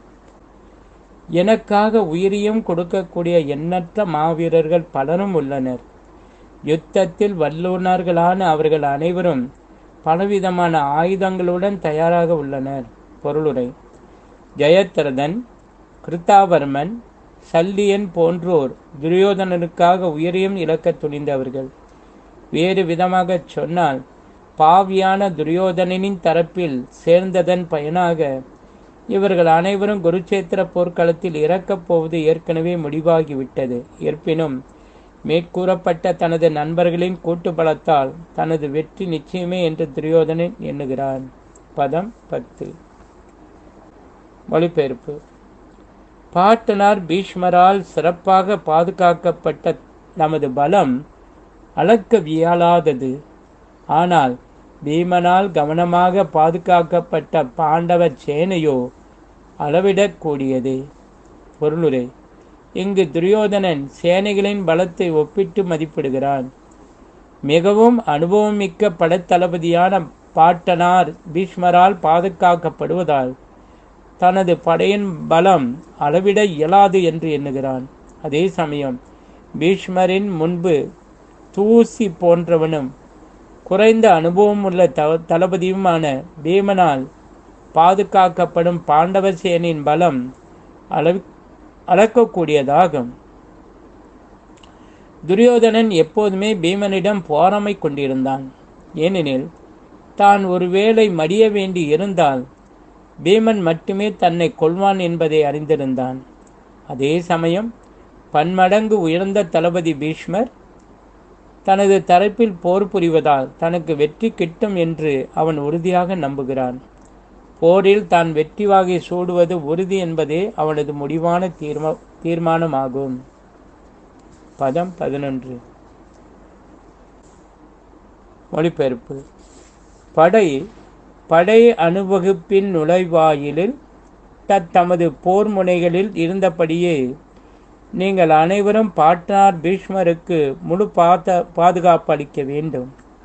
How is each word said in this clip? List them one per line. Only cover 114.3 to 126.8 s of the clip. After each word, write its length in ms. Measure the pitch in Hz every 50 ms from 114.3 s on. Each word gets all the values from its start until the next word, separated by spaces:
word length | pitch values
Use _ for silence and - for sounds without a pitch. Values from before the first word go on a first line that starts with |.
| 220 - 202 170 165 - - 214 196
என்று 540 | 180 170 165 165 156 156 156 143 135 131 - -
அவன் 240 | - 160 165 160 147
உறுதியாக 580 | 143 147 160 170 165 185 180 180 180 175 190
நம்புகிறான். 640 | 180 147 135 139 139 139 127 135 131 127 127 123 123 - - - - - - - - - _ - - - - - -
போரில் 440 | - 165 180 196 190 196 196 208 202 165
தான் 220 | 185 170 165 165 160
வெற்றி 320 | 151 156 156 - - 208
வாகை 320 | 202 196 190 185 180 180 170
சூடுவது 560 | - - 175 180 180 180 180 175 170 165 180 175 147
உறுதி 340 | 139 156 165 190 175 196 196
என்பதே 440 | 180 165 165 156 156 139 151 165 190 214 -
அவனது 360 | - 151 156 156 151 147 143 151
முடிவான 560 | 143 143 139 151 165 160 170 170 180 185 185 170
தீர்மா-, 440 | - 156 151 151 147 151 156 165 - - - - -
தீர்மானமாகும். 960 | - 165 170 170 170 165 160 165 165 165 147 135 135 131 123 135 139 135 127 127 131 - _ _ _ _ _ - - - - _ _ - - - - - _ - - - - - - - - -
பதம் 360 | 139 135 131 170 175 185 175
பதினொன்று. 600 | - 160 143 135 143 143 139 135 131 120 131 127 120 - - - - - - - - - - - - - - - - - - - - - - - -